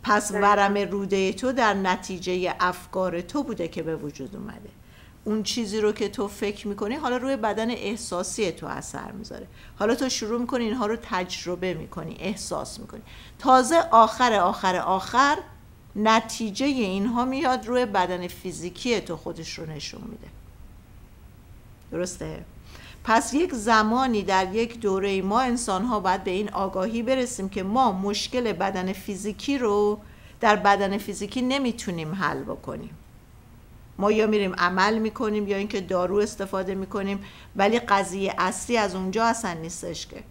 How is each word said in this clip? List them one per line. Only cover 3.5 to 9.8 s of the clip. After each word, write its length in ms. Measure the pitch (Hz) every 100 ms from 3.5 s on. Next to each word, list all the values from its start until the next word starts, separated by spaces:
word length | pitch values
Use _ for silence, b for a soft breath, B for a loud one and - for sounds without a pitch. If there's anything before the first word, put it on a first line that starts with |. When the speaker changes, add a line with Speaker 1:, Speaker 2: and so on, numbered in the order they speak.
| 208 165
Speaker 1:
که 140 | -
به 140 | 160 160
وجود 400 | 147 - 135 -
اومده. 340 | - - - - B B B B
اون 180 | - 214
چیزی 380 | 196 - 214 214
رو 120 | 208
که 160 | 208 202
تو 200 | 202 208
فکر 400 | 202 202 202 208
می‌کنی 260 | 202 208
حالا 220 | 285 285 247
روی 200 | 262 269
بدن 340 | 214 202 226
احساسی 840 | 240 202 226 - 175 185 - 196
تو 140 | 165 156
اثر 460 | 135 - - -
می‌ذاره. 340 | - - - - B B
حالا 160 | -